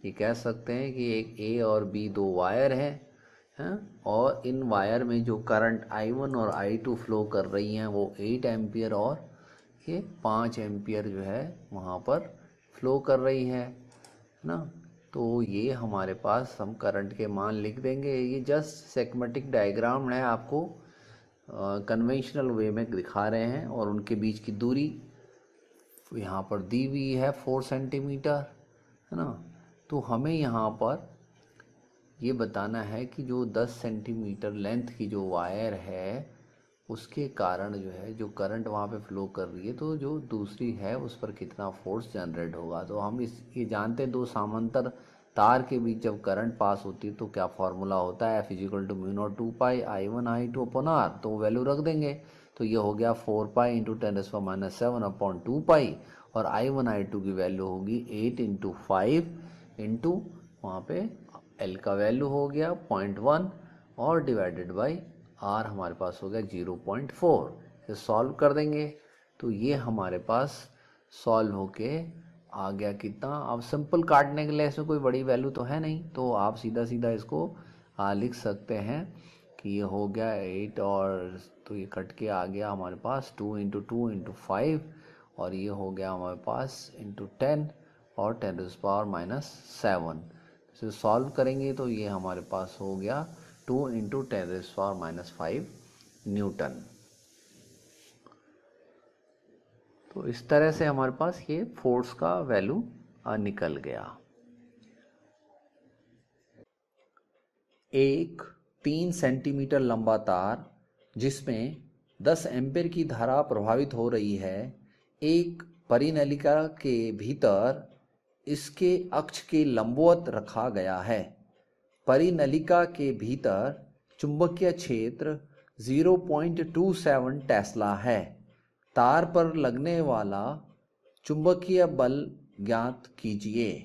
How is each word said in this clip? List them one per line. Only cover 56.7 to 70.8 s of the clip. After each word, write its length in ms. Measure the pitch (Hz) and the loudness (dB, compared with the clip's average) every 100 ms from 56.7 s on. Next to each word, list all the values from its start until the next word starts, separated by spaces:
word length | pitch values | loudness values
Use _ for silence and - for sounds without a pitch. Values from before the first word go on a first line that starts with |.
| 139 120 | 2 2
आई 160 | 107 | 0
टू 160 | 98 104 | -2 -2
की 120 | 95 | -2
वैल्यू 340 | 92 92 95 95 | 0 0 0 -4
होगी 300 | 92 98 117 120 107 | -4 -2 -4 -4 -2
एट 220 | 117 120 | -2 0
into 340 | 110 98 98 - | -2 -2 -4 -6
फ़ाइव 560 | - 95 104 160 165 - - - - - | 0 4 6 4 2 -10 -16 -20 -18 -8
into 340 | 107 113 165 185 - - - _ | -4 0 0 -2 -4 -16 -20 _
वहाँ 200 | 98 92 - | -10 -10 -6
पे 100 | 175 226 - - - _ - | -4 -4 -8 -20 -20 _ -6
एल 160 | 95 95 | -6 -4
का 180 | - | -2
वैल्यू 340 | 101 104 123 143 | 2 2 2 0
हो 180 | 143 143 | 0 0
गया 240 | 147 160 175 - | 0 -2 -2 -2
पॉइंट 300 | 101 101 101 | -2 0 2
वन 320 | 120 156 190 - - - - - | 4 4 2 -8 -20 -20 -20 -2
और 260 | 131 165 135 | 2 2 2
divided 500 | 110 92 85 90 92 | 0 0 -2 -6 -2
by 140 | 127 175 - - - - | -2 -2 -10 -20 -20 -8
R 200 | 101 107 107 | -2 -2 -2
हमारे 280 | 101 87 | -6 -6
पास 260 | 85 92 87 | -4 -6 -4
हो 60 | 98 | -6
गया 100 | 110 | -6
ज़ीरो 320 | 101 92 87 90 | -4 -6 -6 -6
पॉइंट 260 | 92 110 135 | -6 -6 -6
फ़ोर। 460 | - 175 120 69 - - - | 2 6 6 4 -10 -20 -20
इसे 120 | - | -12
सॉल्व 380 | 104 - 110 131 | -10 0 2 2
कर 200 | 147 147 | 4 4
देंगे 340 | 143 151 151 151 151 - _ _ _ | 4 0 -2 -4 -8 -20 _ _ _
तो 100 | 120 | -4
ये 240 | 104 123 143 | 0 0 0
हमारे 420 | 120 110 92 90 | 0 -2 -2 -4
पास 320 | - 113 147 - - _ | 0 2 0 -4 -20 _